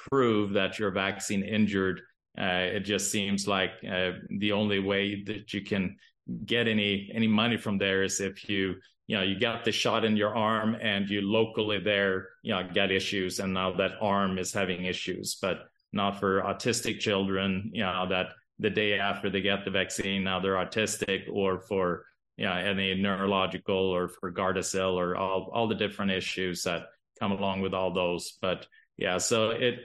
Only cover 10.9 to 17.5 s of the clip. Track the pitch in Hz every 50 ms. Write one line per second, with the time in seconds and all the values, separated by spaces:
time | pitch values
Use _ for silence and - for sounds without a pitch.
10.9 | 101 98 101 101 104 101 98 98 107 113 113 113 - 117 110 107 104 98 87 107
11.9 | 104 98 101 98 92 92 92 - - - - - 107 92 92 90 87 104 98 95
12.9 | 95 95 95 - - 101 92 92 90 - 101 95 92 92 92 92 90 85 95 92
13.9 | - - 110 104 98 101 98 95 95 92 92 - - 107 98 92 92 87 90 92
14.9 | 90 - - - 90 90 98 - - - - 95 87 - - - _ _ _ _
15.9 | - 101 101 101 98 - - 98 95 98 92 98 98 - - 127 110 - - 117
16.9 | 104 92 - 110 104 95 98 95 95 95 95 98